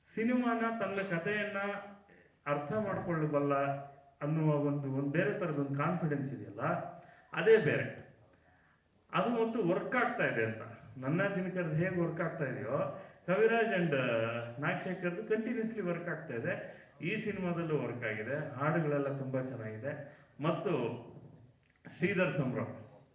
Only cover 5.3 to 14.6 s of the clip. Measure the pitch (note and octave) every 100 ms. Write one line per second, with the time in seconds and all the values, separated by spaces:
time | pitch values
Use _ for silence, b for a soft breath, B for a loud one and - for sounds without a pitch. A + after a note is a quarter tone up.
5.3 | - F3 D3 C3+ C#3 D#3 F3+ D#3+ C#3 B2+
6.3 | A2 G#2+ A2 C#3+ - - - B B B
7.3 | - F#3 A3 D3+ A2+ - - - - -
8.3 | b b b b b _ _ _ E3+ G3+
9.3 | A#3 A3+ A#3+ F3 G3 - B3+ A#3+ - D3
10.3 | A#2 A2 A2 - - - B2+ C3 E3+ G3
11.3 | F3 F#3 F3+ E3 D#3 F#3 F3+ E3 - E3
12.3 | - C3+ A2+ G#2 D3 - B B B -
13.3 | F#3+ A3 A#3 G#3+ F#3+ E3+ C#3 B2+ A2+ A2+
14.3 | A#2 A#2 B2+